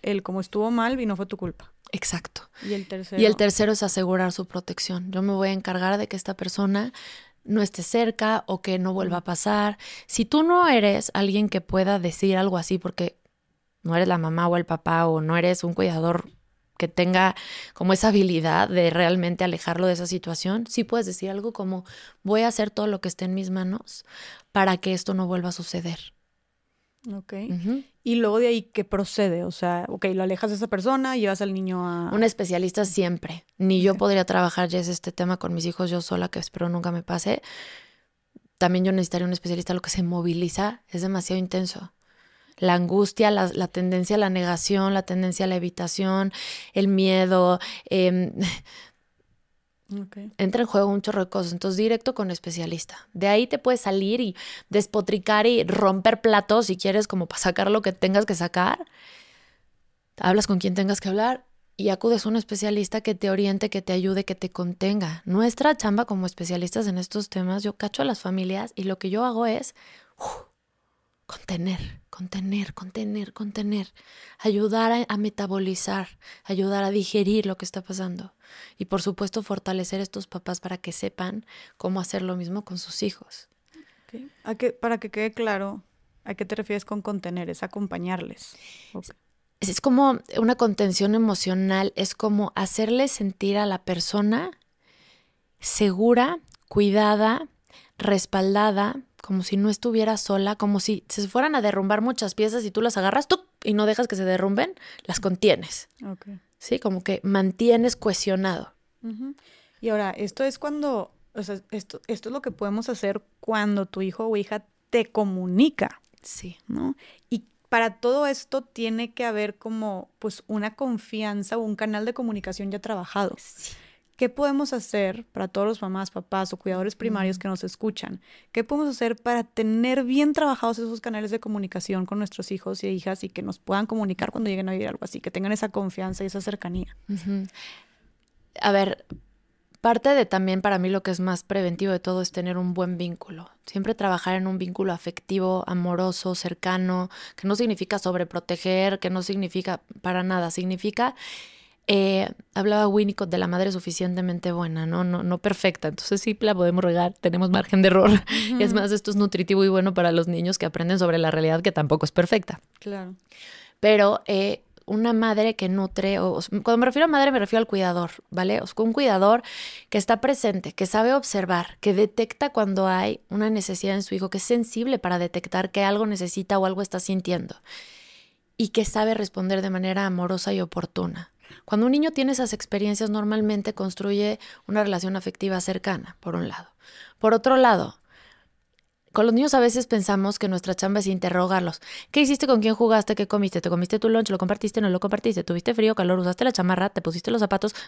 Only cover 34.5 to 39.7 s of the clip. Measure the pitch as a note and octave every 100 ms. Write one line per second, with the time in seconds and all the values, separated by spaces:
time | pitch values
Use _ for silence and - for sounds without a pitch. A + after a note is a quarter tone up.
34.5 | - F3+ F3+ E3+ F3 - - F3+ F3+ F3+
35.5 | E3+ E3 F3 F3+ F3 E3+ F3+ F3+ - E3+
36.5 | - F3 F3 F3 E3+ E3+ F3 G3 - -
37.5 | - - - - _ _ _ _ - _
38.5 | _ F3+ F3+ F#3 F#3+ F3+ F3+ F3+ F3+ F3
39.5 | F3 F3